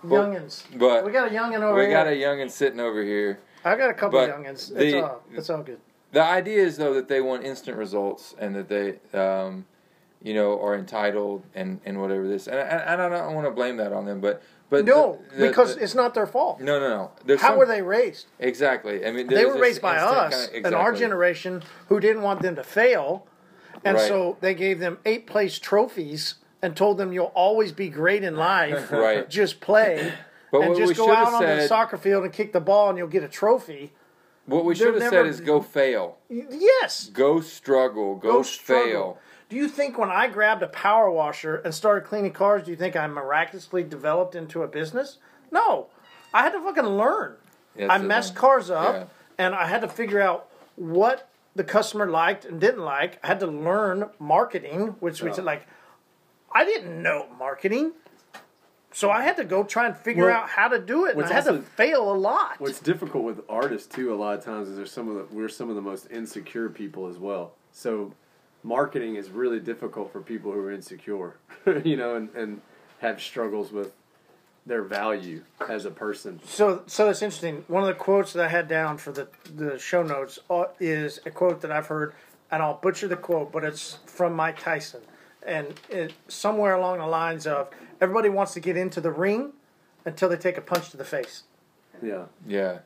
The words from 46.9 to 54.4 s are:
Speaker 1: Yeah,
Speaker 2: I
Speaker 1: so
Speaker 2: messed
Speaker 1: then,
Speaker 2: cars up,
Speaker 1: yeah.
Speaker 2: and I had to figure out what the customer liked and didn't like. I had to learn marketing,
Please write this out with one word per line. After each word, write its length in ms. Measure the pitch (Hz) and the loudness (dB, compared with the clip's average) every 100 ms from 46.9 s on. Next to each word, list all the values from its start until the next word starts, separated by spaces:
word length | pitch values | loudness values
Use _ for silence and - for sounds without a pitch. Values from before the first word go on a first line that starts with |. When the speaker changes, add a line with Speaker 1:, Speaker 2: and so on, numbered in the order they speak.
| 196 233 427 - - _ _ _ - | 0 0 0 -6 -12 _ _ _ -8
Speaker 1:
Yeah, 160 | 196 | 0
Speaker 2:
I 60 | 190 | 2
Speaker 1:
so 60 | |
Speaker 2:
messed 300 | 196 214 190 | 2 0 0
Speaker 1:
then, 60 | 185 | 2
Speaker 2:
cars 300 | 262 262 180 | 6 6 2
up, 240 | 165 180 | 0 0
Speaker 1:
yeah. 100 | 190 180 _ _ - | -2 -8 _ _ -2
Speaker 2:
and 160 | 185 | -2
I 120 | 190 165 | 0 -2
had 140 | 202 | -2
to 60 | 208 | -4
figure 320 | - 226 202 | -6 -2 2
out 280 | 196 175 - - - - | 2 0 -6 -20 -20 -12
what 520 | 170 170 220 262 - _ _ | -2 2 4 2 -8 _ _
the 100 | - | -8
customer 420 | 160 190 208 208 202 | 0 2 0 -4 -2
liked 360 | 160 165 202 | 2 2 0
and 160 | - 165 | -6 0
didn't 240 | 196 247 | 2 2
like. 340 | 160 139 175 - | -4 -2 -4 -4
I 40 | 143 | -2
had 120 | 196 | -2
to 60 | 185 | -2
learn 640 | 147 160 202 208 185 208 - | -4 -2 0 0 -2 -6 -10
marketing, 800 | 151 165 | 2 2